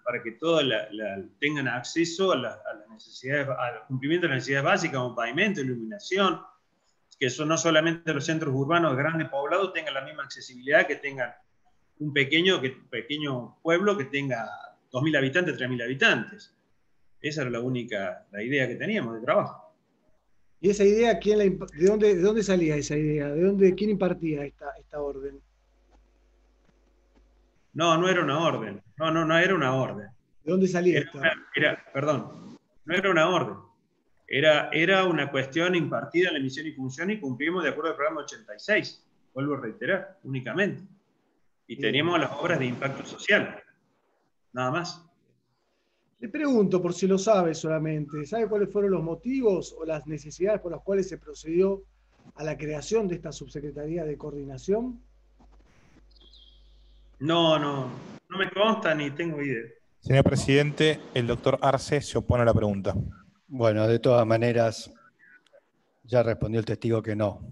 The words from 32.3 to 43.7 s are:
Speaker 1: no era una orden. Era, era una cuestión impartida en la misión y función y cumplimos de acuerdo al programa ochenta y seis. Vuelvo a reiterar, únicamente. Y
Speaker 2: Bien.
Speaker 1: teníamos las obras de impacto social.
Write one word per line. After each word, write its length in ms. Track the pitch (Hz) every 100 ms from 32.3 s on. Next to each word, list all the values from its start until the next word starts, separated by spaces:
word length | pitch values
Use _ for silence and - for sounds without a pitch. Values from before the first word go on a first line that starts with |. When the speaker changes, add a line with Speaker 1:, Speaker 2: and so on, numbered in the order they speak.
| - - - _ _ -
Speaker 1:
no 100 | 185
era 140 | 196
una 200 | 170 165
orden. 280 | 175 117 98 - _ _ _ _ _ -
Era, 420 | 131 156 147 -
era 340 | 151 165 190 185
una 240 | 156 135
cuestión 440 | 135 131 156 175 180
impartida 540 | 143 123 - 165 180
en 60 | 156
la 40 |
misión 280 | 135 135 156
y 40 |
función 380 | 135 131 131 180
y 80 | 214
cumplimos 440 | 139 120 151 185
de 60 | 151
acuerdo 220 | 127 160
al 40 | 147
programa 260 | 147 156
ochenta 340 | 143 117 - 107
y 40 |
seis. 460 | - 214 135 - _ _ _
Vuelvo 220 | 131 143 135
a 60 |
reiterar, 580 | 117 104 127 185 - -
únicamente. 600 | 131 135 123 131 196 135 180 - _ _ _ _ _ _ _
Y 80 | 117
Speaker 2:
Bien. 60 |
Speaker 1:
teníamos 380 | 113 127 165 170
las 120 | 131
obras 280 | - 170 160
de 60 | 127
impacto 400 | 120 135 - -
social. 560 | - - 202 - - -